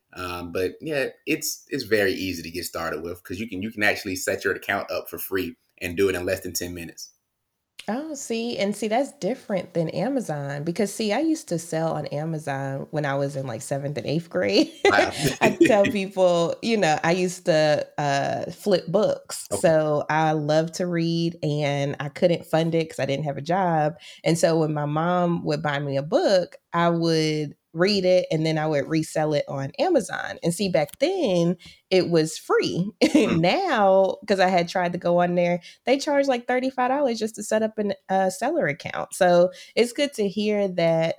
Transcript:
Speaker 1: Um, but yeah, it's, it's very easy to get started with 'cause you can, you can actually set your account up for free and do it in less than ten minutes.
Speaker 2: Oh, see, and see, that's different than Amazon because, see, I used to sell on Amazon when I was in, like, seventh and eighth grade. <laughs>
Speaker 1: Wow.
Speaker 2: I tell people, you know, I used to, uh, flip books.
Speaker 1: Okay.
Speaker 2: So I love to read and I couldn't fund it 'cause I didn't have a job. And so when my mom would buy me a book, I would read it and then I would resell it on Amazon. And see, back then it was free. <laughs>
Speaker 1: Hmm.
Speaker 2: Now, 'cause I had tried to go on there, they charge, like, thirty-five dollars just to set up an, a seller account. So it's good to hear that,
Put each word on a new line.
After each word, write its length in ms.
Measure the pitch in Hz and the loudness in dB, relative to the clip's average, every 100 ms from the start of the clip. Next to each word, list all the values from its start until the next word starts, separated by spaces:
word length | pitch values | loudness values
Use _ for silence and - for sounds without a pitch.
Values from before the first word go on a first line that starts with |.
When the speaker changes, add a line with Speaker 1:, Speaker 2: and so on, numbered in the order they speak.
| _ | _
Speaker 1:
Um, 400 | - 90 87 87 | -12 -10 -8 -6
but 200 | 92 92 - | -4 -4 -4
yeah, 260 | 156 143 131 - - | -6 -4 -4 -6 -6
it's, 380 | 151 - - - | -4 -4 -10 -8
it's 160 | 143 | -8
very 280 | 104 107 98 | 0 2 2
easy 300 | 90 95 82 | 0 -4 -6
to 80 | 82 | -8
get 140 | 87 | -10
started 380 | 82 87 82 78 | -8 -6 -6 -6
with 200 | 85 90 | -8 -12
'cause 160 | - 92 | -12 -10
you 100 | 113 | -8
can, 140 | 90 | -8
you 80 | 107 | -8
can 120 | 104 | -2
actually 320 | 104 98 104 92 | 0 0 -4 -6
set 280 | - 98 | -4 -2
your 100 | 98 | -2
account 360 | 90 - 98 - | -4 -4 -4 -4
up 180 | 87 - | -8 -8
for 100 | 82 | -10
free 380 | - 95 87 82 _ - | -4 -4 -4 -8 _ -10
and 160 | 90 85 | -6 0
do 120 | 98 | 2
it 60 | 87 | 2
in 80 | |
less 160 | 90 92 | -2 -4
than 120 | 90 | -4
ten 220 | 87 87 | -8 -8
minutes. 360 | 87 82 - - _ _ _ _ _ _ - - | -10 -14 -16 -20 _ _ _ _ _ _ -16 -8
Speaker 2:
Oh, 260 | 233 311 | -8 -6
see, 440 | 294 - 226 233 240 | -10 -6 -6 -4 -4
and 180 | 202 208 | -4 -2
see, 120 | 220 | -2
that's 240 | 226 277 - | -2 -2 -4
different 520 | 180 254 - 190 - | -6 -6 -4 -6 -4
than 140 | 170 160 | -2 -2
Amazon 760 | 156 208 277 180 151 143 143 | -2 -2 -2 -4 -6 -6 -6
because, 280 | 156 175 202 | -6 -2 -2
see, 200 | - 220 | -2 -2
I 80 | 214 | 0
used 280 | 320 302 - | 0 -2 -2
to 100 | 165 | -6
sell 340 | - 160 160 | -4 -4 -2
on 140 | 156 - | -4 -6
Amazon 800 | 143 160 160 147 135 139 135 143 | -6 -4 -6 -6 -6 -4 -6 -6
when 160 | 156 147 | -4 -2
I 80 | |
was 220 | 139 139 143 | 0 -2 -4
in, 100 | 135 | -6
like, 160 | - | -8
seventh 340 | - 139 143 143 | -6 -4 -4 -6
and 100 | 110 | -2
eighth 220 | 151 170 | -2 -2
grade. 400 | 180 202 202 311 - | -2 2 2 2 2
<laughs> 80 | 403 | 2
Speaker 1:
Wow. 220 | - - - - - | 4 2 2 -2 2
Speaker 2:
I 160 | - - 320 | 2 4 6
tell 180 | 208 | 6
people, 680 | 202 208 190 185 185 170 170 - | 4 2 -2 4 4 4 2 0
you 140 | 220 226 | 0 2
know, 220 | 180 - | 4 2
I 100 | 165 | 2
used 340 | 185 180 180 - | 2 0 -2 2
to, 400 | 156 156 147 - - | 4 4 2 0 -4
uh, 540 | 147 139 135 127 - | 0 0 0 -2 -6
flip 360 | 175 208 175 - | -4 0 0 2
books. 580 | 180 196 - - - - | 0 2 0 -6 -12 -8
Speaker 1:
Okay. 80 | - | 0
Speaker 2:
So 440 | 175 160 156 147 - | 4 4 2 0 0
I 220 | 151 160 | 0 2
love 400 | 156 147 156 165 | 0 2 2 2
to 140 | - 180 | -2 -2
read 520 | 170 165 165 165 170 | 0 0 0 -2 -2
and 540 | 156 147 147 143 143 - | -4 -2 0 0 -2 -4
I 80 | 143 | -8
couldn't 340 | - 180 170 - | 0 2 2 0
fund 280 | 160 165 | 0 2
it 160 | 160 160 | 0 -2
'cause 80 | - | -4
I 80 | 131 | -4
didn't 180 | 139 | -2
have 140 | 156 - | -4 -6
a 40 | |
job. 520 | 147 180 180 160 151 160 - - | -2 0 2 2 0 -2 -16 -6
And 120 | - 170 | -2 2
so 200 | 175 165 | 4 4
when 160 | 156 | 0
my 120 | 151 147 | -2 -2
mom 580 | 151 170 180 175 175 | -2 0 0 0 -2
would 180 | 165 151 | -2 -4
buy 160 | 156 143 | -2 -4
me 180 | 143 135 | -2 -4
a 60 | |
book, 540 | 151 254 339 190 175 - _ | 0 0 4 2 0 -10 _
I 180 | 170 170 | 0 2
would 640 | 170 165 160 156 151 147 - _ | 2 2 2 0 0 -4 -10 _
read 320 | 160 185 208 | 0 0 2
it 220 | 180 185 180 | 4 4 2
and 120 | 165 | 0
then 140 | 160 160 | 0 0
I 80 | 156 | 0
would 220 | 147 135 | 0 0
resell 440 | 160 156 160 151 | -2 0 -2 0
it 120 | 147 - | 0 -2
on 240 | 143 135 - | -6 -6 -2
Amazon. 640 | 330 320 - - - - | 2 2 0 -8 -8 -6
And 100 | 170 | -4
see, 160 | 175 202 | -2 0
back 300 | 175 147 - | 0 0 -2
then 580 | 302 381 262 175 170 180 - - - | -2 0 0 2 2 0 -8 -14 0
it 220 | 185 165 | 2 4
was 260 | 170 156 - | 2 2 -4
free. 540 | - 453 165 - 196 - | -2 0 0 -2 -4 0
<laughs> 120 | 269 | 4
Speaker 1:
Hmm. 280 | - 214 170 | 4 4 2
Speaker 2:
Now, 760 | 170 285 392 247 196 190 190 - - | 2 2 0 4 6 6 4 0 -2
'cause 140 | 196 | 2
I 80 | 185 | 4
had 200 | 185 175 | 2 0
tried 240 | 196 175 | 0 -2
to 60 | 180 | -2
go 220 | 175 175 | 2 2
on 160 | 175 175 | 4 2
there, 240 | 175 175 - - | 2 0 -4 -8
they 120 | - 277 | 0 0
charge, 280 | 294 285 277 | 2 2 2
like, 220 | 247 240 | 0 0
thirty-five 400 | 254 262 262 247 | -2 -2 0 0
dollars 300 | 269 277 226 | 2 0 -2
just 160 | 214 220 | -6 -6
to 80 | |
set 180 | 208 214 | -2 0
up 160 | 220 220 | 0 -2
an, 160 | 208 - - | -4 -4 -2
a 200 | 190 190 | 0 0
seller 340 | 185 240 330 170 | 0 -2 0 -2
account. 480 | 143 - - - | -2 -6 -8 -6
So 360 | - 180 175 180 180 - - | 2 4 6 4 0 -6 0
it's 160 | 240 | 0
good 200 | 269 285 | 0 -2
to 120 | 254 202 | 0 -4
hear 380 | 214 208 208 202 | -2 -2 0 -2
that, 480 | 180 165 165 165 | 0 2 2 0